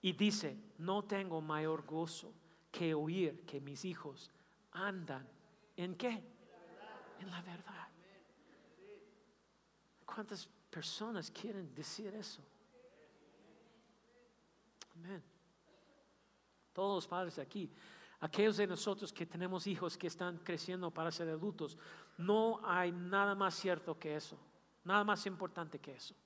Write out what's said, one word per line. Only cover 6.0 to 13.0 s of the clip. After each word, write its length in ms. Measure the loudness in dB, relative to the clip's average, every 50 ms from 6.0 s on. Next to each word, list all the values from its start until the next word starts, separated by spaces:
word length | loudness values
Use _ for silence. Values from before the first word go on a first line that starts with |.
| 0 0 0 -2 -6 -12 -18 -20 -20 -20 -20 -20 -20 -18 -18 -16 -16 -14 -14 -16 -16 -16 -14 -12
En 120 | -10 -8
la 120 | -8 -8
verdad. 460 | -8 -8 -12 -12 -12 -14 -12 -12 -14 -14 -16 -20 -20 -20 -20 -20 -20 -20 -20 -20 -20 -20 -20 -20 -20 -20 -20 -20 -18 -16 -16 -16 -18 -20 -20 -20 -20 -20 -20 _ _ _ _ _ _ _ _ _ _ _ _ _ -12
¿Cuántas 420 | -8 -6 -6 -4 -4 -6 -8 -10 -12 -16 -20 -20 _
personas 600 | -8 -6 -4 -4 -4 -4 -4 -2 -2 -4 -4 -4
quieren 440 | -8 -6 -6 -4 -4 -4 -6 -8 -8
decir 400 | -8 -6 -6 -6 -6 -6 -6 -6
eso? 280 | -6 -8 -8 -10 -12 -16 -20 -20 -20 -20 -20 -20 -20 -20 -20 -20 -20